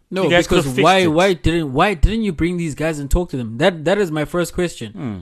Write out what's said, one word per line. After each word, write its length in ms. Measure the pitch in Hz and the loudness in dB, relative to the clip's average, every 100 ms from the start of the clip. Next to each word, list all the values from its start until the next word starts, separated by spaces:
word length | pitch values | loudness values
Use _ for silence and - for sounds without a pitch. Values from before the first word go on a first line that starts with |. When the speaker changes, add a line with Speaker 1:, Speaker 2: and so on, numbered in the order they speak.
| _ | _
Speaker 1:
No, 140 | 185 | -2
Speaker 2:
you 60 | 175 | 2
guys 160 | 170 170 | 2 4
Speaker 1:
because 180 | 185 | 2
Speaker 2:
could've 120 | 139 127 | 0 2
fixed 80 | |
Speaker 1:
why, 140 | 151 190 | 4 4
Speaker 2:
it. 60 | 180 | 4
Speaker 1:
why 260 | 156 196 | 4 2
didn't, 400 | 175 - 170 156 | 2 0 0 -2
why 180 | 131 190 | 0 0
didn't 300 | 185 170 220 | 2 0 2
you 100 | 214 | -2
bring 240 | 147 160 180 | -2 -2 -2
these 180 | 170 | -6
guys 240 | 131 156 151 | -4 -4 -4
and 120 | 139 | -2
talk 180 | 170 175 | -2 -2
to 60 | 139 | -6
them? 220 | 117 113 | -6 0
That, 260 | 170 170 | 0 2
that 140 | 147 220 | -2 0
is 120 | 196 | 0
my 140 | 156 | -2
first 300 | 147 175 165 | -4 -4 -4
question. 380 | - 175 - 110 | -4 -6 -6 -14
Speaker 2:
Hmm. 260 | 107 117 98 | -8 -8 -8